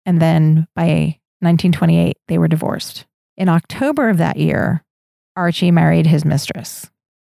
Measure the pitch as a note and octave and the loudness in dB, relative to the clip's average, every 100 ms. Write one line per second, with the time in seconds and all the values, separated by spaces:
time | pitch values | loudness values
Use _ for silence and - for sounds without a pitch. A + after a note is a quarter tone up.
0 | - E3+ D#3+ D#3+ D#3 D#3+ D#3+ - E3+ D#3 | -2 2 2 4 4 2 0 -2 -2 0
1 | D#3 - _ _ E3+ E3+ F3+ E3 E3 E3 | -2 -6 _ _ 0 2 2 2 2 2
2 | E3+ - - E3+ D#3+ D#3+ - - - - | 0 -4 -4 -2 0 0 -2 -6 -10 -16
3 | - _ _ - F#3 E3+ - - C4+ D4+ | -20 _ _ -4 0 0 -2 -4 -2 0
4 | A#3 F3+ E3+ - D#3 - - E3 - _ | 0 0 0 0 -2 0 -2 -4 -8 _
5 | _ _ _ - F3 - F3 E3+ D#3+ E3 | _ _ _ -6 -4 -2 0 2 4 2
6 | D#3+ D3+ D#3 C#3+ - - - - - _ | 2 2 0 -2 -4 -10 -12 -16 -20 _
7 | _ _ | _ _